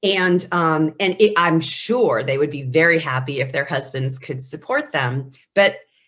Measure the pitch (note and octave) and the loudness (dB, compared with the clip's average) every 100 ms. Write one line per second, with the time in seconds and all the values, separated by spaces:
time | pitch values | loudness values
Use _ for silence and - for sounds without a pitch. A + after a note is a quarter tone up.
0 | G3 G3 F3+ F3+ F3+ F3 E3 D#3 D#3 - | 0 2 2 2 0 0 2 2 0 0
1 | G3 F#3 G#3+ G#3 F3 E3 - - - A#3+ | -2 4 4 4 2 2 0 -6 -2 0
2 | G3+ A2+ C3 C3+ D3 C#3+ C3 C#3+ E3 E3 | 2 2 0 0 0 -2 -2 2 4 2
3 | D3+ C3 C3 C#3 C3 C#3+ C#3 C#3+ C#3 C3+ | 0 -4 -4 -4 -4 -4 -4 -4 -6 -6
4 | C3 C3 - C3 - D#3+ - C4+ D4 D3+ | -6 -6 -10 -10 -10 -14 -4 -4 -2 -2
5 | B2+ C3 C3+ - _ - G3 - - _ | -2 -4 -8 -14 _ 2 2 0 -10 _